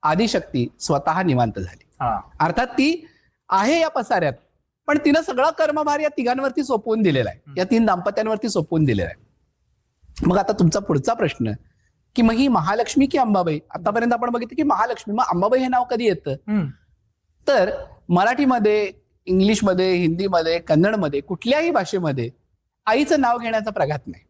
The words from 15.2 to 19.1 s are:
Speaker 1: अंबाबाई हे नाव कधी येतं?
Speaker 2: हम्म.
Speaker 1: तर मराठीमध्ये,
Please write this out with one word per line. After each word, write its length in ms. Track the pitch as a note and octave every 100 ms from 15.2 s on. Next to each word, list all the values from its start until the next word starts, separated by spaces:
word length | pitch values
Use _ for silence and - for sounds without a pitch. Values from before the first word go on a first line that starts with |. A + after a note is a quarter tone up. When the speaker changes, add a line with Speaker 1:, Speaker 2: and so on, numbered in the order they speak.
Speaker 1:
अंबाबाई 360 | B3+ F3 G3+ B3+
हे 80 | C4
नाव 160 | B3
कधी 200 | B3 A#3
येतं? 280 | A#3 F3 -
Speaker 2:
हम्म. 340 | C3+ - G#3 D3+ - _ _ _ _ _ _ -
Speaker 1:
तर 220 | C4+ F#3+ - - - -
मराठीमध्ये, 840 | F3 G#3 B3 C#4 B3+ G#3+ G#3+ G3+ - _